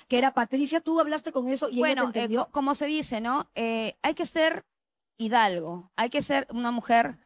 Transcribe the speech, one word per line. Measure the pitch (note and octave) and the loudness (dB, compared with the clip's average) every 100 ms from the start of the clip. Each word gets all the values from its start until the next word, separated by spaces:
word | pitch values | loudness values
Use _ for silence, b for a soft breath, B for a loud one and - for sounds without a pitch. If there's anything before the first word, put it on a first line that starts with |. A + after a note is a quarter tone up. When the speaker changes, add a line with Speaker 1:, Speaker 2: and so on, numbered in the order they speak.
| - | -2
Speaker 1:
que | B3 | 2
era | C4+ | 2
Patricia", | B3+ A3+ C4+ C#4 E4 | 2 0 0 0 0
¿tú | D#4+ E4 | 2 2
hablaste | D4+ D4+ D#4+ | 2 0 -2
con | C#4 B3 | -4 -2
eso | C4+ C4+ | -2 -2
y | A#3+ | 0
ella | |
te | |
Speaker 2:
Bueno, | D4+ C4+ | 2 2
eh, | B3 | 0
Speaker 1:
entendió? | A#3 A#3 A#3 - | -2 -2 -2 -2
Speaker 2:
co-, | |
como | C#4+ C4+ C#4 | -2 0 0
se | D4 | -2
dice, | D#4 - A3 | -2 -2 -4
¿no? | A#3 C#4 - - | -2 -2 -4 -4
Eh, | A3+ A3+ A3 - | -2 -2 -4 -2
hay | C#4+ D#4+ | -2 -2
que | E4 | -2
ser | E4 D#4+ F4 - _ _ _ _ - | 2 2 0 -8 _ _ _ _ -8
hidalgo, | A3 A#3 G#3 F3 E3 F3 F#3 - | 0 4 4 0 -6 -10 -10 -4
hay | A#3+ | -2
que | C#4+ | -2
ser | - C#4 B3+ | 0 -2 -2
una | A#3 A#3+ | -4 -2
mujer, | A#3+ - A#3 C4 B3 | -4 2 4 4 -4